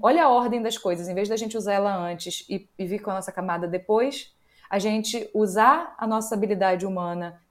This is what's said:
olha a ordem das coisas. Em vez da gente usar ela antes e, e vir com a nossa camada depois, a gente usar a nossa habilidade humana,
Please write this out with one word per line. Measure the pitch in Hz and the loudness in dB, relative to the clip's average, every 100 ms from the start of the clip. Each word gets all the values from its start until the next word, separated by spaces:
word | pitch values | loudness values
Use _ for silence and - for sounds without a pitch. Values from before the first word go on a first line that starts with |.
olha | 214 330 | 4 6
a | 302 | 6
ordem | 240 240 233 | 4 2 0
das | 226 220 | -2 -2
coisas. | 190 175 175 | -2 -2 -4
Em | |
vez | 185 208 | -2 -2
da | 220 | -2
gente | 220 226 | -4 -4
usar | 202 | -2
ela | 196 202 190 | 0 0 -2
antes | 175 170 175 - - | -4 -6 -8 -10 -8
e, | 190 - - | -10 -10 -8
e | 180 | -6
vir | 202 | -4
com | 208 | -4
a | |
nossa | 190 185 | -6 -6
camada | 185 185 170 175 | -8 -4 -4 -4
depois, | 180 - 220 269 277 - _ _ _ - | -4 2 2 2 -2 -14 _ _ _ -4
a | 196 | -2
gente | 214 220 214 240 - | 0 0 -2 -6 -2
usar | 220 208 196 233 311 339 - | 0 2 6 6 6 0 -6
a | 220 | -2
nossa | 220 220 | -2 -2
habilidade | 214 202 196 190 185 190 | -2 0 2 2 2 -2
humana, | 185 175 175 170 170 _ | -4 -4 -4 -8 -12 _